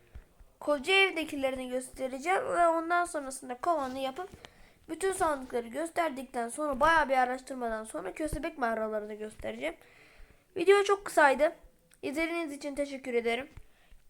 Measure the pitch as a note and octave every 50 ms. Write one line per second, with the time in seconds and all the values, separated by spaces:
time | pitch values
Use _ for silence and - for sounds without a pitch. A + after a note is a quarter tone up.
0 | _ _ - - - _ _ - - - _ _ - D4 D4 C#4 B3+ F4 F#4+ G4
1 | G4 F#4 E4+ E4 D4+ D#4 D#4 C#4 C4+ C4 C4 B3+ B3+ B3 B3 C4 B3+ - - -
2 | C4 B3+ C4 B3+ C#4 F4 F#4+ F#4+ - - - E4+ F4 E4 E4 E4 E4 E4 F4 F4
3 | F4 E4+ - D4+ C#4 C4 C4 - C4+ B3+ A#3+ A#3+ - F4 E4 D4+ C4+ B3+ B3+ C4+
4 | C4+ C4 C4 F4+ F#4 G4 - - - - - - - - _ _ - - E4 D#4+
5 | F#4+ F#4+ F#4 F#4+ F4+ D#4+ D4 C4+ C4 - B3 A#3+ A#3 A3+ A#3 C#4+ E4 E4 - F4
6 | E4+ D#4+ B3+ C4+ C4 - - A#3+ A#3 A#3 - D4+ D4+ D4 C4+ A#3 D4 D#4+ E4 D#4+
7 | C#4+ B3+ C4+ B3+ B3+ B3 B3+ C4 C4 - C4+ B3+ A#3+ A3+ A3 G#3+ A3 A3 - D4+
8 | F4+ F#4 E4+ - D#4 D4+ - D4 C4+ E4+ D#4+ C#4 B3 A3+ A3+ A3 A3 G#3+ G#3+ G#3+
9 | G#3 G#3+ G#3+ G#3 G#3+ G#3+ - - - A3 A3 A#3 C4+ D#4+ D#4+ - - - - -
10 | - - - - - - - _ _ _ - F#4+ E4+ F#4 G4+ G4+ G4 G4+ G4+ G4
11 | G4+ - - E4+ D4+ C4+ C4 B3 D4 E4+ E4 - - - _ _ _ _ _ _
12 | - C#4+ C4 D#4 E4 D#4+ E4+ E4+ E4 C#4+ C#4+ C#4 D4 C#4+ C#4 C#4+ C#4+ C#4 C#4 C4
13 | C4+ C4 A#3 A#3 A3+ A#3 A#3 B3 C#4+ D#4 - - - - _ _ _ _ - -
14 | _